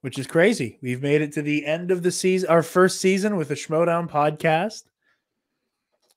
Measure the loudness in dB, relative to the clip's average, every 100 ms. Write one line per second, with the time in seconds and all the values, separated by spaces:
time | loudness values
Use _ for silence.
0 | -10 -10 -2 4 4 2 -4 -6 -8 -4
1 | 2 2 0 -4 -2 -2 -2 -4 -2 -2
2 | 0 0 0 0 4 2 4 2 2 4
3 | 0 2 0 -2 -4 -6 -2 0 2 0
4 | -2 0 0 0 0 0 -2 -8 _ _
5 | _ _ _ _ _ _ _ _ _ _
6 | _